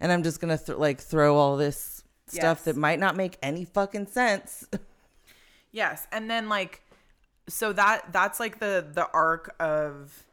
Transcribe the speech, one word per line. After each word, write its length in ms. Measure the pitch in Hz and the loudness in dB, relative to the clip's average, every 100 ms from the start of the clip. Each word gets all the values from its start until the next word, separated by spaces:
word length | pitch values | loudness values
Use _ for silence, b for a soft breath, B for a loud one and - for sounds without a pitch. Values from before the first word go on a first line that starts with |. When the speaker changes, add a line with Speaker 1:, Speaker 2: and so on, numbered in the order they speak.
Speaker 1:
And 120 | 170 | 0
I'm 100 | 175 | 2
just 180 | 160 151 | 0 -2
gonna 160 | 165 156 | -2 -4
th-, 220 | - 139 | -4 0
like, 220 | 151 127 | 0 0
throw 360 | - 160 147 147 | -2 4 6 6
all 200 | 143 139 | 6 4
this 480 | 143 139 - - - _ - | 0 -2 -10 -14 -20 _ -14
stuff 300 | 170 165 165 | 0 0 2
Speaker 2:
Yes. 40 | |
Speaker 1:
that 140 | 165 151 | -2 0
might 240 | 151 170 | 0 2
not 160 | 190 175 | 0 0
make 200 | 185 - | -4 -6
any 220 | 135 165 | -6 -6
fucking 420 | 175 202 196 208 202 | -4 -2 -2 -4 -4
sense. 580 | 247 247 196 - - - | 0 0 0 -6 -18 -10
<laughs> 60 | 196 - _ _ b b b b b b | -10 -10 _ _ b b b b b b
Speaker 2:
Yes. 340 | 220 180 - - | -4 -2 -4 -8
And 180 | 220 220 | -8 -4
then, 180 | 233 214 | -4 -2
like, 320 | 202 185 - b b b _ _ _ - | -2 -2 -10 b b b _ _ _ -12
so 240 | - 220 | -4 -2
that, 400 | 196 208 220 - | 2 4 2 0
that's, 260 | 185 196 202 | 0 0 0
like, 220 | 226 - | -6 -4
the, 260 | 208 190 151 | -2 0 0
the 200 | 156 - | -2 0
arc 420 | 160 160 165 - - | 2 2 0 -6 -4
of 640 | 165 151 151 143 139 - _ | -2 0 -2 -8 -18 -20 _